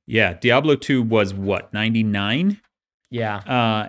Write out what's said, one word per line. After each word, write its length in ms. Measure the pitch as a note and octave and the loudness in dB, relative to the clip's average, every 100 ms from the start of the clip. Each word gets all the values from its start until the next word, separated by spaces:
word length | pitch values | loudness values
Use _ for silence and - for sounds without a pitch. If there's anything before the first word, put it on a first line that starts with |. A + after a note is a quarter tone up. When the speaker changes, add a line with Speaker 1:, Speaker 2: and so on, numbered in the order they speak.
| - | -4
Speaker 1:
Yeah, 260 | A2 G2+ | 2 2
Diablo 420 | F2 B2 A#2+ D3+ C#3+ | 2 2 2 2 0
Two 280 | - C3+ | 0 0
was 320 | A2+ A2 G2+ G2 | 2 2 0 -2
what, 360 | G2 F#2 - | -4 -4 -4
ninety-nine? 880 | G#2 A2 A2+ A2 G2+ G2+ B2 F#3+ G3+ _ _ _ _ _ | -4 -2 0 0 -2 -2 -2 -2 -4 _ _ _ _ _
Speaker 2:
Yeah. 260 | A#2+ A2 G#2 G2 | -6 -6 -6 -4
Speaker 1:
Uh, 400 | B2+ A#2 G#2+ | 0 0 0